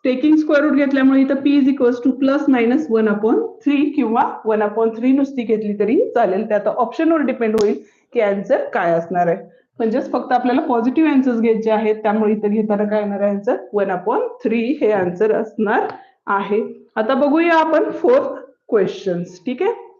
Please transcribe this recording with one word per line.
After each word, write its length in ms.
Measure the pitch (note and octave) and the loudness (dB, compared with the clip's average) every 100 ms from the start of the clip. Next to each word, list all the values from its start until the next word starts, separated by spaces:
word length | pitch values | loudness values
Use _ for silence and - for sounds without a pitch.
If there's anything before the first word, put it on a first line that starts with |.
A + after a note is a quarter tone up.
टेकिंग 320 | C4 C4 D4+ D#4 | 0 0 4 2
स्क्वेअर 260 | D4+ C#4+ | 4 2
रूट 140 | D4+ C4+ | 2 2
घेतल्यामुळे 440 | C#4 C4+ C4 C4+ | 2 4 4 4
इथं 140 | C4+ | 2
पी 160 | C4+ C#4+ C#4+ | 2 2 4
is 100 | C4 | 2
equals 300 | C4+ A#3+ B3 | 2 0 2
to 60 | C4 B3+ | -2 0
plus 260 | C4+ C#4+ D4 | 0 2 2
minus 300 | B3+ A#3 C#4 D#4 | 2 2 0 0
one 180 | A3 G#3+ | 0 2
upon 280 | G#3 A3 F#4+ A#4 - | 0 0 0 -2 -4
three 200 | D4 C#4 D4+ - | -2 0 0 0
किंवा 260 | A#3 A3+ - - G#3+ | 0 0 0 -2 -2
one 160 | G#3+ G#3 | 0 0
upon 280 | A3+ A3+ A3 | 0 -2 0
three 160 | B3+ C4+ | 0 2
नुसती 260 | C4+ B3+ | 0 -4
घेतली 360 | G#3+ A3 G#3 G3+ | -2 -2 -2 -2
तरी 180 | G#3 D4+ B4 | 0 0 0
चालेल, 340 | A#3+ G#3+ A3 A3 | 0 0 0 -2
ते 60 | |
आता 160 | G#3 G#3 | -2 -2
ऑप्शनवर 500 | - A3+ - D#4+ E4 | -2 -4 0 0 2
डिपेंड 360 | C4 A#3+ A3+ G#3+ | 0 -2 -2 2
होईल 140 | G#3 B3 - _ _ | 0 -2 -10 _ _
की 80 | A#3+ | -2
आन्सर 440 | G#3 G3+ G3 C#4 - | 0 -2 -2 -2 -2
काय 180 | A3+ F3 | -2 0
असणार 340 | E3 E3 F3+ F3 | 0 -2 -2 0
आहे. 100 | G3 - - _ - | -2 -8 -20 _ -4
म्हणजेच 320 | A3 B3 - | -2 -2 -4
फक्त 200 | C4 - | -6 -2
आपल्याला 280 | B3 B3 B3+ | -2 0 -2
पॉझिटिव्ह 500 | D#4+ A#3+ A3+ B3+ D#4 | 0 -2 0 0 2
आन्सर्स 300 | C#4 C4 A#3 | 2 2 0
घ्यायचे 300 | A3+ A3 A3 | 2 2 0
आहेत, 320 | G#3+ A3 G#3+ | 0 0 0
त्यामुळे 300 | G#3+ G#3+ G#3+ | 0 0 0
इथं 160 | G#3+ G#3+ | 0 0
घेताना 360 | G#3+ G#3 G3+ | 0 0 -2
काय 160 | G#3 G#3+ | 0 -2
येणार 200 | G#3 G3+ | -2 -2
आहे 140 | G3+ | -2
आन्सर, 220 | G3 G#3 E4+ - | -2 -2 -4 -4
one 160 | G3+ G3 | -2 -2
upon 360 | F3+ F3+ D4 A#4+ - A3+ | -2 -2 -2 -2 -4 -2
three 180 | A#3 A#3 D4+ | -2 -2 0
हे 120 | G#3+ | 0
आन्सर 400 | G#3 F3+ F3 G#3+ | 2 -2 0 0
असणार 540 | - A#3 - G3+ B3 - - - _ - | 0 -4 -4 -2 0 -2 -10 -20 _ -4
आहे. 360 | G3 G3 G#3 A#3+ - - - | -4 -2 -4 -4 -12 -10 -4
आता 180 | A3 | -2
बघूया 400 | C4+ C#4+ D#4 E4+ | 2 2 2 4
आपण 360 | E4 D#4+ D#4 D#4 | 2 2 0 0
फोर्थ 480 | - - C4 - - - _ - | 0 2 4 2 -8 -16 _ -2
क्वेश्चन्स, 720 | A3+ F#3 - G3 F3 F3 - - | 0 0 -2 -6 -6 -6 -10 -10
ठीक 160 | B3 | -4
आहे. 100 | G4 A#4 - | -4 -4 -12